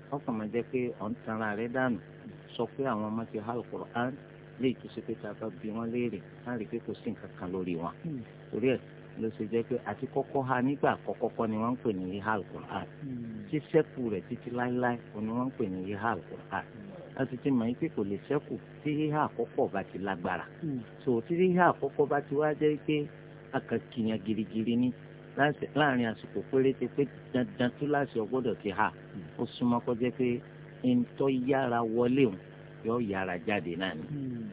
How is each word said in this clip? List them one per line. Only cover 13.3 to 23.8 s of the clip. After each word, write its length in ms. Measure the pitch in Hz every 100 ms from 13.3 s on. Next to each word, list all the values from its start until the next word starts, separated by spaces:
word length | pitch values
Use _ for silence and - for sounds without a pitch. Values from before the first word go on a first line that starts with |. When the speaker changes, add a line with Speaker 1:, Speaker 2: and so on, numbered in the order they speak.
| 110
Speaker 1:
Ṣíṣẹ́kù 560 | 104 156 - 165 151 - 120
rẹ̀ 120 | 98
títí 260 | - 120 -
láéláé, 460 | 120 123 123 123 120 -
òun 140 | 107
ni 80 | 107
wọ́n 140 | 117 127
ń 60 |
pè 120 | - 104
ní 140 | 92
híhá 260 | 92 101 110
Al-Qur'an. 540 | 107 - - - 98 - - 101 92 -
A 120 | - 131
sì 100 | 120
ti 140 | 147
mọ̀ 240 | 127 113
pé 120 | 120 165
kò 140 | -
lè 140 | 101 101
ṣẹ́kù 360 | - 143 - 120 - -
tí 120 | 151
híhá 280 | 147 151 151
àkọ́kọ́ 480 | 131 - 117 - 113
bá 100 | 95
ti 140 | 92 90
lágbára. 460 | 98 92 92 90 - 101
Speaker 2:
Hmm. 240 | 165 131 110 -
Speaker 1:
So, 220 | - 117
tí 140 | 117 170
híhá 280 | 185 175 170
àkọ́kọ́ 400 | - 139 - 143
bá 120 | 143
ti 140 | 143
wá 180 | 143 151
jẹ́ 220 | 151 151 147
pé 280 | - 151 147 - - - -
a 120 | 135
kàn 200 | - 113